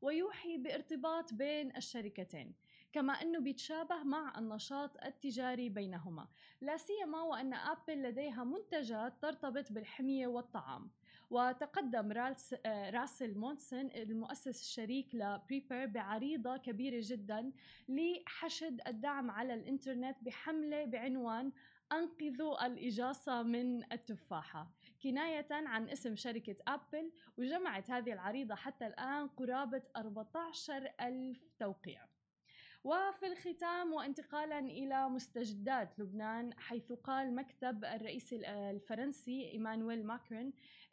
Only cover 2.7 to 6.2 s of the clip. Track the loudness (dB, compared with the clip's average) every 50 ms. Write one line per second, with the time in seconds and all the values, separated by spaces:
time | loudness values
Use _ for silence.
2.7 | -20 -20 -12 _ 0 2 4 4 4 2 2 2 2 2 2 2 0 -2 -2 -2
3.7 | -2 -2 0 0 0 2 2 2 2 2 0 -2 -4 -4 -4 -2 -4 -4 -4 -4
4.7 | -2 -2 -4 -4 -6 -6 -8 -8 -6 -4 -2 -2 0 2 2 2 2 2 0 0
5.7 | 0 0 -2 -2 -2 -4 -4 -4 -6 -6